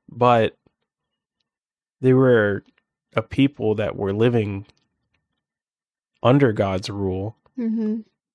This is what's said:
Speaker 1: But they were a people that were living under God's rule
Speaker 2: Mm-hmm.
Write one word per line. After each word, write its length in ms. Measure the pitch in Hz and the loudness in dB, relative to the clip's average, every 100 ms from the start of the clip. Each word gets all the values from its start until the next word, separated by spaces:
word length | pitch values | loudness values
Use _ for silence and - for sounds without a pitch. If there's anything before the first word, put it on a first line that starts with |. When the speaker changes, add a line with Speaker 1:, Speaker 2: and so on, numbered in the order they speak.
| - | -14
Speaker 1:
But 480 | 117 123 117 104 - _ _ _ _ _ _ _ _ _ _ _ _ _ - | 0 2 2 0 -4 _ _ _ _ _ _ _ _ _ _ _ _ _ -2
they 120 | 131 | 2
were 500 | 127 131 117 104 98 - _ _ _ _ - | 4 4 4 2 -2 -8 _ _ _ _ -8
a 60 | |
people 520 | - - 135 - 110 107 | -4 0 0 0 -4 -2
that 200 | 104 - | -4 -4
were 160 | 98 | -4
living 540 | 104 120 117 104 98 104 _ _ _ _ _ _ _ _ _ _ _ _ _ _ _ | 0 0 0 -2 -8 -14 _ _ _ _ _ _ _ _ _ _ _ _ _ _ _
under 300 | 117 143 131 | 2 4 2
God's 360 | 104 98 95 98 | 0 -2 -4 -8
rule 460 | 101 95 92 104 - _ - | -6 -6 -6 -8 -12 _ -8
Speaker 2:
Mm-hmm. 420 | 226 220 214 226 - _ _ | -6 -4 -6 -6 -12 _ _